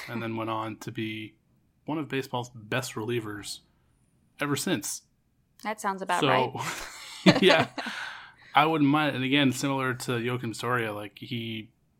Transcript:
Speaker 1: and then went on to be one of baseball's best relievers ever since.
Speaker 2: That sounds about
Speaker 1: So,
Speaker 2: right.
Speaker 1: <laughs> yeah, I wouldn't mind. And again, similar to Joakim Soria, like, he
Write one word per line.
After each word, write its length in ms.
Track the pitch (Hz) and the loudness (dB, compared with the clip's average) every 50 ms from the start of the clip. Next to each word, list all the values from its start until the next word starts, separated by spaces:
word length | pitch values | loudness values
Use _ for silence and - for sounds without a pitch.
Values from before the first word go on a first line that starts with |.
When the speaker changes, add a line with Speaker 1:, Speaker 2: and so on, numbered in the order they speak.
| - | -12
Speaker 1:
and 160 | - 120 117 117 | -10 -8 -6 -6
then 140 | 113 113 | -4 -4
went 140 | 113 110 113 | -4 -4 -4
on 260 | 113 110 110 110 104 | -4 -4 -4 -6 -8
to 160 | - - 120 113 | -10 -12 -10 -8
be 440 | - 113 110 110 110 107 107 - _ _ _ _ _ _ _ _ _ _ | -6 -6 -6 -6 -8 -10 -14 -16 _ _ _ _ _ _ _ _ _ _
one 100 | - 147 | -8 -6
of 100 | 160 147 | -6 -6
baseball's 440 | 123 135 135 131 - - 123 120 123 - | -4 -4 -6 -4 -4 -4 -6 -6 -6 -10
best 420 | 120 107 107 117 - - - - | -16 -8 -4 -4 -4 -2 -4 -6
relievers 640 | 113 107 120 120 120 110 107 104 104 101 - - - - _ _ _ _ _ _ _ _ _ _ _ _ _ _ - | -6 -4 -4 -2 -4 -4 -6 -8 -10 -10 -12 -14 -14 -16 _ _ _ _ _ _ _ _ _ _ _ _ _ _ -4
ever 160 | 147 143 143 | -2 0 0
since. 460 | 135 - 196 170 107 - - - - - _ _ _ _ _ _ _ _ _ _ - - | 0 0 0 -2 -2 -2 -4 -8 -8 -12 _ _ _ _ _ _ _ _ _ _ -10 -6
Speaker 2:
That 180 | 208 220 - | -6 -6 -4
sounds 220 | - 202 196 185 190 | -4 -4 -4 -4 -2
about 180 | 185 180 175 | -2 0 2
Speaker 1:
So, 80 | 165 139 | 2 2
Speaker 2:
right. 240 | 131 131 127 120 - - - - - - - - - | 4 2 2 0 -2 -4 -6 -6 -8 -8 -10 -12 -14
Speaker 1:
<laughs> 500 | - - - - - - 185 - - 196 | -16 -16 -16 -10 2 6 6 6 8 8
yeah, 260 | 180 170 160 - - - - - 214 - - - - - - - - - - - - - | 6 6 6 4 0 -4 -8 -10 -8 -8 -8 -10 -10 -12 -14 -16 -20 -20 -20 -10 0 4
I 120 | 139 147 | 6 6
wouldn't 240 | 160 160 156 147 139 | 8 8 8 8 8
mind. 260 | 147 151 151 143 127 | 8 4 4 2 0
And 80 | 123 131 | 0 0
again, 280 | 131 135 143 143 131 123 | 2 4 4 6 4 4
similar 420 | 127 147 139 135 135 131 131 123 | 2 0 -2 0 0 0 0 -2
to 180 | 123 - - 123 | -2 -2 -2 -2
Joakim 420 | 117 113 123 123 123 120 117 107 | -2 0 -2 -2 -2 -4 -6 -6
Soria, 380 | - - 120 123 120 113 107 104 | -4 -2 0 0 0 0 -2 -4
like, 260 | 104 104 101 - - | -6 -8 -12 -14 -14
he 520 | - - 123 117 113 113 113 110 107 - _ _ _ _ _ _ | -12 -8 -8 -6 -6 -6 -8 -8 -10 -12 _ _ _ _ _ _